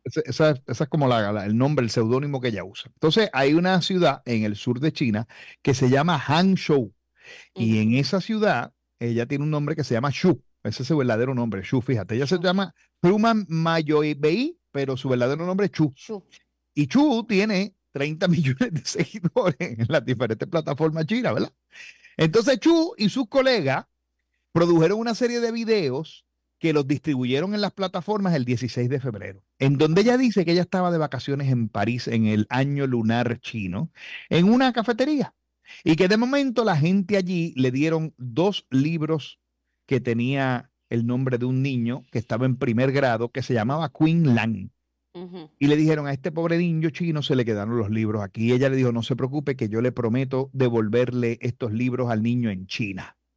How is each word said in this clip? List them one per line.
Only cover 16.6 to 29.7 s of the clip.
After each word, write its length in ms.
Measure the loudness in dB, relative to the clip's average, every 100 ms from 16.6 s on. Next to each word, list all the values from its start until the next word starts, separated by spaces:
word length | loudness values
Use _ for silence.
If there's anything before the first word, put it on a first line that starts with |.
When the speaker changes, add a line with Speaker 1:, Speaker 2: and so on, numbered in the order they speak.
| _
Speaker 1:
Y 140 | -4 0
Chu 380 | 4 4 2 0
tiene 460 | 0 2 0 -4 -8 _
treinta 340 | -6 -6 -2 0
millones 460 | 2 2 0 -2
de 80 | -4 -6
seguidores 680 | -4 -4 -4 -4 0 0 -2
en 260 | -6 -4 -2
las 160 | -2 -2
diferentes 420 | -2 -2 -4 -4
plataformas 560 | -4 -4 -2 -2 -2 -2
chinas, 280 | -2 -2
¿verdad? 200 | -2 -4 _ _ -20 -20 -20 -12 -2
Entonces 420 | 2 2 2 4
Chu 340 | 4 4 2 0
y 100 | -2
sus 180 | 0 -2
colegas 560 | 2 2 2 0 -2 -4 _ _ _ _ _ _
produjeron 480 | 2 4 6 4 2
una 160 | -2 0
serie 240 | 0 0
de 120 | -2
videos 760 | -2 0 2 2 -2 -6 -14 _ _ _ _
que 140 | 0
los 120 | 2 2
distribuyeron 680 | -2 0 -2 0 0 -2 -2
en 60 |
las 100 | -4
plataformas 640 | -4 -6 -4 -4 -2 0 0
el 100 | 0
dieciséis 420 | -2 -2 -2 -2
de 120 | -2
febrero, 440 | -4 -8 -12 -16 _ -2
en 200 | 2